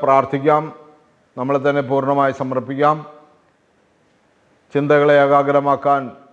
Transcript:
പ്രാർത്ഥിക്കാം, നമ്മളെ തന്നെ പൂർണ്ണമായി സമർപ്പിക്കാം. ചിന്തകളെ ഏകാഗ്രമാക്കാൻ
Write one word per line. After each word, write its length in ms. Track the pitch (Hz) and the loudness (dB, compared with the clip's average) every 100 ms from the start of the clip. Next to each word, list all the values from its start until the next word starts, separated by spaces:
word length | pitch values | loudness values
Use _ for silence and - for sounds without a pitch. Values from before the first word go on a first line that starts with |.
പ്രാർത്ഥിക്കാം, 600 | 135 135 135 139 147 151 156 - - _ _ _ _ - | 2 2 2 -2 0 0 -2 -14 -20 _ _ _ _ -10
നമ്മളെ 220 | 131 139 143 | -4 -2 -2
തന്നെ 160 | 143 127 | -2 -2
പൂർണ്ണമായി 420 | 135 131 139 135 131 | -2 -2 0 0 -2
സമർപ്പിക്കാം. 580 | 131 131 117 135 147 151 147 - _ _ _ _ _ _ _ _ _ _ _ _ _ _ _ | -6 -6 -6 -2 -2 -2 -8 -20 _ _ _ _ _ _ _ _ _ _ _ _ _ _ _
ചിന്തകളെ 420 | 143 143 147 147 143 | -4 2 2 4 4
ഏകാഗ്രമാക്കാൻ 760 | 139 143 139 143 143 135 143 139 127 - _ | 4 2 2 0 0 0 0 -2 -4 -16 _